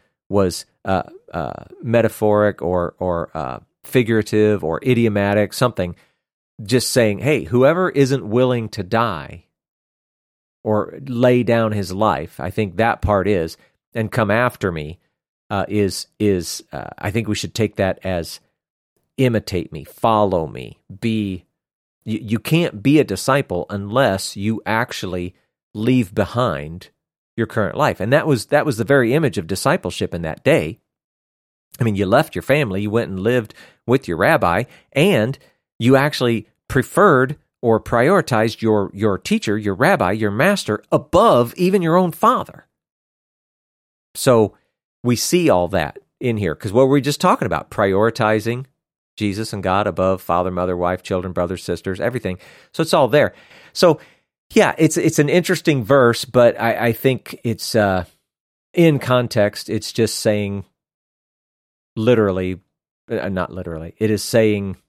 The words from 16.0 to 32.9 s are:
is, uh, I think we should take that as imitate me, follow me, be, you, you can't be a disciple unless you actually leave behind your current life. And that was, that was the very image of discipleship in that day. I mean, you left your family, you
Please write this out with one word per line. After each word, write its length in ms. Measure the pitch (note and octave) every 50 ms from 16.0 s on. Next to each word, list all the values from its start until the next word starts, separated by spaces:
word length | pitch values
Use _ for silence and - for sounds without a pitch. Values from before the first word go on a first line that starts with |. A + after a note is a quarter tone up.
| - - _ _
is, 460 | G#2+ G#2 G2 F2+ E2+ - - - - _ -
uh, 180 | C#2 - - - -
I 120 | - G2+
think 180 | F#2+ A#2 A2 G#2
we 60 | G#2
should 200 | - - F2 -
take 220 | - A2 G2+ -
that 220 | - G2 F#2+ F#2 - -
as 360 | F#2+ F#2 F2 E2 - - - _ _ _ _ _ _ _ _ _ _ _ _ _ _ _
imitate 560 | - C3+ B2 A#2 G#2+ G2+ - - F2+ E2 - -
me, 120 | D#2 C#2
follow 640 | - - - - A2+ A2 G#2+ G#2 G2 F#2+ F2 D#2+
me, 320 | C#2+ G1+ B1 B1+ A1 - _ _ _ G2+ G2
be, 440 | - A#2 A2+ A2 G#2 G2 F#2 F2+ - _ _ _ _ _ _ _ _ _ _ _ _
you, 140 | A2 G#2+ - -
you 160 | G#2 A2 A#2+
can't 440 | - - D#3 E3 F3 - - G#2+ G#2
be 160 | B2+ D3 D#3
a 60 | B2+
disciple 600 | - G2 F#2 - - C3 C#3+ C3+ - F#2 F2 - -
unless 640 | G2+ G2+ G2+ G2+ G#2+ B2+ C#3 A2+ F#2+ G2 - - -
you 260 | G2+ G2 G#2+ A2+ G#2 -
actually 680 | - G#2+ A2+ B2 - - - - F#3+ - F2+ F2 - - _ _ _ _ _ _ _ _
leave 400 | G#2 A2 B2 C3 B2+ A2+ F#2 -
behind 760 | G#2+ G2+ - - A#2+ B2+ A2+ D#2+ C#2 D2 D#2 E2 F#2 - - _ _ _ _ _ _ _ _ _
your 100 | - A#2
current 300 | - - A#2 G#2 F2 -
life. 240 | - D3+ C3 F2 -
And 120 | F#2 A2 C3+
that 140 | D3+ -
was, 200 | D#3 C#3+ A2+ -
that 200 | - C#3+ D3 A#2+
was 100 | D#3 B2
the 80 | G#2 A#2
very 300 | - C#3 C#3 B2 A2+ B2
image 240 | D#3 E3 B2 F2 G#2+
of 80 | E2
discipleship 680 | D#2+ F#2+ - - C3+ D#3 F#3+ - F2+ - - G2 - -
in 80 | E2+ E2+
that 220 | D#2 D2 - _
day. 360 | C3 D#3 C#3 E2 D#2 - - _ _ _ _ _ _ _ _ _ _ _ _ _ _ _ _ _ _ - -
I 40 | A#2
mean, 120 | A2+ G2+
you 100 | F#2+ G2+
left 280 | F#2 G#2+ C3+ D#3 - -
your 80 | F2 D#2+
family, 400 | - C3 D3+ D3 G#2+ F#2 G2 G#2
you 80 | G#2